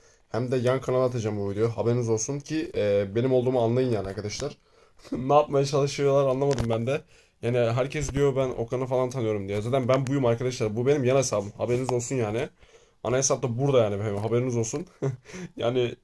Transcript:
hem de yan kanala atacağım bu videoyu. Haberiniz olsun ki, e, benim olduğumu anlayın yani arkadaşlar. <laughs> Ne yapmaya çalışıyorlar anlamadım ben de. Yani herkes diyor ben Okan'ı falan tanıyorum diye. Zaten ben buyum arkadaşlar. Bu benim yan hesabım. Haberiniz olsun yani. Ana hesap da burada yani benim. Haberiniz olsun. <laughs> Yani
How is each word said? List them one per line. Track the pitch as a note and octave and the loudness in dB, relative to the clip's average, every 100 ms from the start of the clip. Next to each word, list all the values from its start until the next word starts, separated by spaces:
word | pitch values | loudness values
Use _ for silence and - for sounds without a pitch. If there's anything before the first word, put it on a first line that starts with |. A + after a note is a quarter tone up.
| - _ _ | -20 _ _
hem | A2+ B2 | -4 -2
de | C3 | 0
yan | A#2+ C3 | 2 0
kanala | B2+ B2+ | 0 0
atacağım | B2+ B2 G#2+ G#2 | 0 0 -4 -2
bu | G2+ | -4
videoyu. | G2+ A#2 | 0 -2
Haberiniz | A2 G#2+ A#2+ A2+ | 0 0 0 0
olsun | A2 - C#3+ | 0 -2 -6
ki, | - D#3 - - | -4 -6 -4 -2
e, | G#2 G2+ G2 | 2 2 2
benim | A2 C3 | 0 2
olduğumu | B2+ B2 B2+ | 2 2 2
anlayın | A2+ A#2+ C3 | 2 2 2
yani | G#2+ F#2+ | 0 -4
arkadaşlar. | G2 G#2 - - - _ _ | -6 -8 -6 -8 -8 _ _
<laughs> | _ - - | _ -20 -10
Ne | - C3 | -6 4
yapmaya | D3 D3 C#3 | 4 4 2
çalışıyorlar | C#3 C#3+ C#3 C#3+ C#3 C#3 C#3 | 2 0 0 0 2 4 2
anlamadım | C3 C#3+ - A#2 | 2 0 0 0
ben | A2+ A#2 | -2 -2
de. | C#3+ - - _ _ | -4 -6 -20 _ _
Yani | A#2 B2 | -2 0
herkes | A#2 A#2+ C#3 D#3 C#3 | 2 0 -2 -4 -4
diyor | C#3 C#3+ C3 | 2 2 2
ben | C3 | -2
Okan'ı | - A#2 B2+ C3 | -2 -4 -4 0
falan | B2+ B2+ | 0 0
tanıyorum | C3 A2 G#2 G2 | -2 -2 -2 -2
diye. | G#2 | -4
Zaten | A2+ C3+ B2 | 0 0 2
ben | C3 C3+ | 2 2
buyum | C#3+ B2 | 0 2
arkadaşlar. | A#2 B2+ B2+ A2 G#2+ | 2 -2 -2 -2 0
Bu | B2 | 2
benim | D3 | 4
yan | B2 C3+ | 4 4
hesabım. | B2+ G#2+ G2+ - | 2 0 -4 -6
Haberiniz | A2 B2 C3 | -2 0 0
olsun | B2 A#2+ C3 | -2 -2 -2
yani. | A2 A2 D3+ - - - _ _ | -2 -2 -6 -10 -20 -20 _ _
Ana | - B2+ | -2 0
hesap | C3 C#3 | 0 0
da | C3 A#2 | -2 -2
burada | C#3+ C3 | 2 4
yani | G#2+ G2+ | 4 0
benim. | G#2+ G2+ | -2 -4
Haberiniz | G#2+ A#2+ B2+ A#2+ | 0 0 0 -2
olsun. | A2+ D3 F#3 _ | -2 -4 -10 _
<laughs> | C3 A#2+ - F#3 F3 - | -6 -6 -12 -14 -14 -4
Yani | - B2+ A#2+ - | -2 0 -2 -4